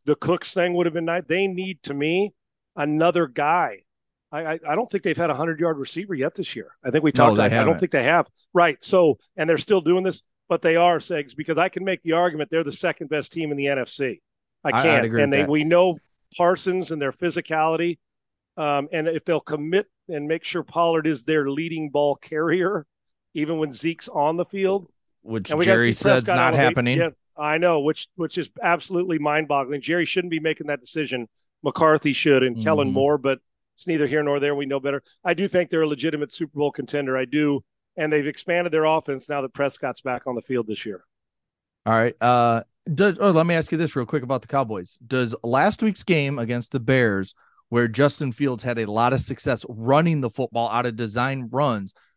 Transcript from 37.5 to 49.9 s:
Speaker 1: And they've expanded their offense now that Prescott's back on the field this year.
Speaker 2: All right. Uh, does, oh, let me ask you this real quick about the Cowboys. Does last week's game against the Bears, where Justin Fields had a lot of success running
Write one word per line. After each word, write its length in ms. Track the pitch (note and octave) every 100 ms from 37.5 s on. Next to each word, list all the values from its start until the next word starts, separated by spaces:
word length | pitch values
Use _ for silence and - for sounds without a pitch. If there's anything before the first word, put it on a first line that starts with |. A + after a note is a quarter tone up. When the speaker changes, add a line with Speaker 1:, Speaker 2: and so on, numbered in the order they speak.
| C#3 - _ _ -
Speaker 1:
And 160 | D#3
they've 160 | D3+ C#3+
expanded 460 | C#3 - F3 F3
their 120 | D#3 D#3
offense 440 | D#3+ D3+ C3+ -
now 120 | C#3+
that 120 | C3
Prescott's 480 | - C#3 - C3+ -
back 260 | C3+ B2 -
on 80 | A#2+
the 60 |
field 260 | - B2 A2
this 180 | G#2 A2
year. 200 | F#2 _ _ _ _ _ _ _ _ A2+
Speaker 2:
All 80 |
right. 220 | A2+ A#2 -
Uh, 420 | A#2+ B2 A#2+ A2+ - _ -
does, 240 | D3 G3+ E3+
oh, 100 | G3+
let 140 | D#3+ E3+
me 100 | E3
ask 160 | D3
you 60 | D#3+
this 180 | D3+ C3+
real 100 | A#2
quick 180 | D3+
about 180 | B2 C3
the 60 | -
Cowboys. 480 | C#3 A#2 G2+ F2+ - A2+
Does 280 | C3 A#2+ A#2
last 400 | A#2+ C3 F#3+ -
week's 220 | A3 F#3+
game 340 | - E3 C#3 C#3+
against 340 | A#2 A#2+ -
the 80 | C3
Bears, 520 | A2+ C3 A#2 G2 F#2+ - _ _ -
where 180 | A#2+ A#2
Justin 460 | G#2+ C#3+ - C#3+
Fields 300 | A2+ C#3+ A#2+ B2
had 120 | A#2
a 120 | G#2+
lot 220 | G#2+ A#2+
of 80 | C3
success 440 | - C3+ C#3+ A#2+ -
running 500 | A2+ A2+